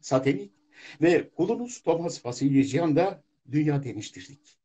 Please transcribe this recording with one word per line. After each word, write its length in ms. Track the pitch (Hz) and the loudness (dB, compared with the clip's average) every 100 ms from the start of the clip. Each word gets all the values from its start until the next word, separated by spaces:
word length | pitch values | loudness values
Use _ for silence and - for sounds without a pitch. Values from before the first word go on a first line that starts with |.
Satelit 520 | - 135 135 175 - _ _ _ - - | 0 0 0 -2 -6 _ _ _ -20 0
ve 260 | 160 170 - | 4 4 0
kulunuz 540 | - 185 240 240 - | -4 -2 -2 -4 -8
Thomas 380 | - 165 170 - | -2 0 -2 -6
Fasulyeciyan 760 | 120 120 139 139 131 131 170 147 | -8 -2 2 4 2 2 2 2
da 260 | 190 185 _ _ _ | 0 -2 _ _ _
dünya 320 | 135 151 143 | -2 0 0
demiştirdik. 760 | 135 104 - 90 90 135 _ _ | -4 -10 -12 -16 -20 -20 _ _